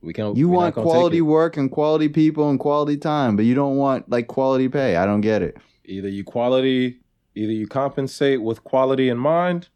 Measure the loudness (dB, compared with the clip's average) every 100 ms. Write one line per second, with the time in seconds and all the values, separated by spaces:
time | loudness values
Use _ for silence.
0 | -12 -6 -4 0 2 2 0 0 2 4
1 | 4 2 2 4 2 0 -4 0 0 2
2 | 0 2 2 2 0 0 0 0 0 -2
3 | -2 -2 0 2 2 2 0 0 0 -2
4 | -2 -4 -2 -2 0 2 0 0 0 0
5 | 2 2 2 0 -2 -8 _ _ -14 -10
6 | -8 -8 -8 -4 0 2 2 0 -2 -4
7 | _ _ _ -8 -6 -4 -4 -4 -4 -4
8 | -8 -2 0 0 -2 -6 -2 0 2 2
9 | 0 0 0 0 0 -4 -8